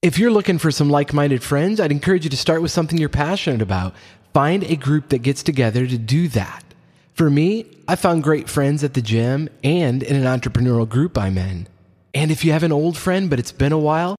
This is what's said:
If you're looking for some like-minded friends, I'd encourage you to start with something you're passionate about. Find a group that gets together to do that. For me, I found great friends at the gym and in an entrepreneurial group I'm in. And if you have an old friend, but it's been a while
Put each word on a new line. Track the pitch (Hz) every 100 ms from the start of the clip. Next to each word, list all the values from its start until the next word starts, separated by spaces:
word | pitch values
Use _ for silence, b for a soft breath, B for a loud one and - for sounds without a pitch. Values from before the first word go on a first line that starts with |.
If | 175 147
you're | 233
looking | 214 196 175
for | 160
some | 143 143
like-minded | 143 143 147 143 131
friends, | - 143 170 214
I'd | 170
encourage | 143 156 190
you | 156
to | 139
start | - 160
with | 170
something | - 160 165
you're | 151
passionate | 139 147 190 - 123
about. | 104 95 92 - B B _
Find | 143 143 190
a | 196 160
group | 131 151 143
that | 135
gets | 120 135
together | - 139 117 113 127
to | 123
do | 110 139 170
that. | 113 92 - - - b b b
For | - 160
me, | 143 165 220 - - -
I | 180
found | 190 170
great | 143 151 -
friends | - 139 147
at | 143
the | 135
gym | 110 113 117 135 156 -
and | 131 175 156 127
in | 127
an | 139
entrepreneurial | 127 127 120 120 127 117 110
group | 120 165 -
I'm | 98 95
in. | 92 90 92 _ _ _ _
And | 135 156
if | 156
you | 165
have | 156
an | 165
old | 147 160 160
friend, | - 185 190
but | 135
it's | 117
been | - 139
a | 156
while | 151 156 175